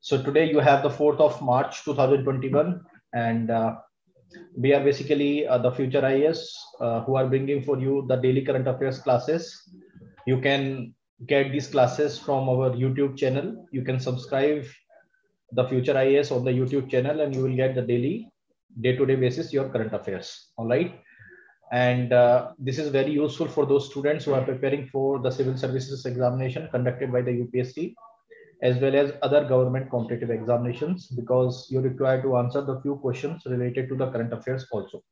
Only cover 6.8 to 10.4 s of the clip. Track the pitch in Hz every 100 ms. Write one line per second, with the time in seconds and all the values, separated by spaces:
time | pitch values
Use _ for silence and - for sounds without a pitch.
6.8 | 120 117 117 131 131 135 135 143 131 131
7.8 | 131 139 127 127 127 131 135 127 127 127
8.8 | 135 - - 123 - 165 - - _ -
9.8 | - - - _ - 127